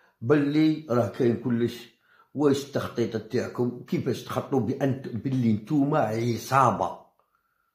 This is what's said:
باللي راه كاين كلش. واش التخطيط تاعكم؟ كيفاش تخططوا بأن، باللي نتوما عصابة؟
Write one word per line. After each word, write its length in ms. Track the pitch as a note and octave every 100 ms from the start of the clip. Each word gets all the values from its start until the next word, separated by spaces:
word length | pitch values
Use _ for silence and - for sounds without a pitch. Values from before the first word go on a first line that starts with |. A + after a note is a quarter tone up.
| _ -
باللي 680 | A#2 D3 C#3+ D3+ D#3 D3+ -
راه 180 | A#2+ A2
كاين 280 | - B2 G#2+
كلش. 520 | B2+ A#2 A#2 - - _ _ _ _
واش 320 | C3 D3 C3 -
التخطيط 500 | B2 G2 - A2 A2
تاعكم؟ 680 | - A#2+ G2+ - B2 -
كيفاش 400 | - E3 B2+ A2+
تخططوا 360 | - B2+ - C3
بأن، 420 | A2 C3+ C#3 B2 - A2+
باللي 280 | C3+ C3 A#2
نتوما 460 | G#2+ - D3+ C#3 D3+
عصابة؟ 1080 | A2 A2+ A#2+ A2 - C3 B2 F#2 F2 - - _ _ _ _ _ _